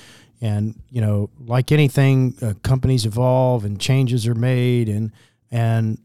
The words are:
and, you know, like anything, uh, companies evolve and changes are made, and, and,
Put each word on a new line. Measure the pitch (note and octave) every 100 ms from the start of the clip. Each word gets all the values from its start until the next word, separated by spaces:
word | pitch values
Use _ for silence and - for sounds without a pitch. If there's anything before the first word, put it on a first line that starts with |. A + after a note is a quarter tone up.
| - - _ _
and, | A2+ G#2 G#2+ - -
you | B2
know, | G#2 G#2 G#2 - A#2
like | B2+ B2+
anything, | D3+ C#3+ C#3+ C3+ C3 B2+ -
uh, | A2+ F#2+
companies | - B2 B2+ C3 G#2+
evolve | A2 B2+ B2+ B2+ B2 G2+
and | G2
changes | - C3 B2+ B2 A2+
are | A2+
made, | B2+ B2 B2 A#2+ A2
and, | G#2 G#2+ - _ _ _
and, | A#2 A2+ A2+ A2 G#2+